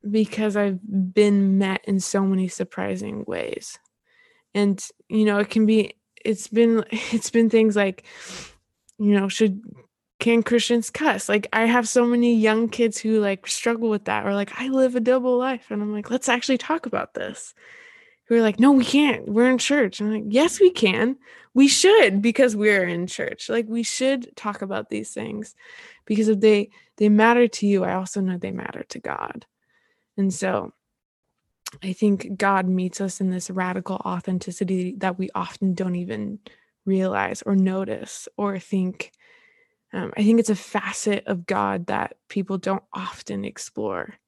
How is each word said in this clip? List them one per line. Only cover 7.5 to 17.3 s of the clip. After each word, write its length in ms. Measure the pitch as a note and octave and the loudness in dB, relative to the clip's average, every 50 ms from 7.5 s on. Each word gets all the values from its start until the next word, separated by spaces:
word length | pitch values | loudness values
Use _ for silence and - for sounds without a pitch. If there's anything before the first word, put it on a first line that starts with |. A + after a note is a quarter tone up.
things 260 | A3+ A3+ A3 A3 G3+ | 4 4 4 4 4
like, 280 | G#3 G3+ G3 F#3 - _ - - - - - - - - - _ _ _ _ _ _ _ _ _ - | 2 0 0 -2 -6 _ -20 -20 -20 -18 -16 -16 -16 -16 -18 _ _ _ _ _ _ _ _ _ -2
you 200 | G#3+ G3+ G3+ G3 | 2 2 4 4
know, 100 | G3 G3 | 2 -2
should, 320 | - - A3 G#3 F#3+ G3+ A3+ - - - - _ _ _ _ _ _ _ | 0 2 2 0 0 -4 -10 -16 -20 -20 -20 _ _ _ _ _ _ _
can 240 | - A#3 A#3 A#3 | 0 2 2 2
Christians 480 | A3 - A#3+ A#3 - - A#3+ A#3 A3+ - | 2 4 2 2 2 2 0 0 0 -4
cuss? 380 | - - D#4 D4+ G#3+ G3 - - | -6 -2 0 0 0 0 0 0
Like, 200 | G3+ G#3+ G3+ - | 0 0 0 0
I 140 | - A3 A3+ | 0 2 2
have 220 | A#3 A#3+ B3 A#3 A3+ | 4 4 2 0 2
so 180 | - B3+ A#3+ | 2 2 2
many 280 | A#3+ A#3+ A#3+ A#3+ A#3+ A#3+ | 4 2 2 4 4 4
young 320 | A3 G#3+ G#3+ A3 A3 A#3 A3 | 4 4 4 2 2 0 -2
kids 300 | - - A#3+ A3+ G#3 - | 0 0 0 0 0 -2
who, 220 | - A3 A3 G#3+ | -2 0 2 2
like, 260 | G#3 G3+ G3 F#3+ - | 2 0 -2 -4 -6
struggle 440 | - - - - A#3 A#3 A3+ A#3 A3+ | -8 -8 -2 -2 -2 -2 0 -2 -2
with 140 | G#3+ G3+ G#3 | -2 -2 -2
that, 180 | - G#3 G#3+ - | -2 -2 -2 -2
or, 80 | G3+ G3+ | -2 -2
like, 160 | G3+ G3+ - - - | -2 -4 -6 -8 -8
"I 100 | B3+ C4+ | -6 -2
live 280 | C4 C4 C4 B3+ B3 | 2 2 2 2 2
a 40 | B3 | 0
double 360 | A3 B3 B3+ C4 B3 B3+ B3 | 2 2 2 2 2 0 0
life." 300 | A#3+ B3+ C4 C4 A#3 _ _ | 0 0 -2 -4 -6 _ _
And 120 | G#3+ G#3 | -6 -6
I'm 100 | G#3 G#3 | -4 -4
like, 180 | G#3+ G#3 G#3 - | -6 -8 -6 -4
"Let's 180 | A3+ B3+ - - | -6 -4 0 0
actually 260 | A#3+ B3 - - C4 | 0 0 2 0 0
talk 300 | A#3+ - - D#4 E4 - | 0 0 -4 -4 -4 -4
about 260 | A3+ - - - _ | -6 -6 -6 -6 _
this." 400 | _ - F#2 G2 | _ -10 -8 -8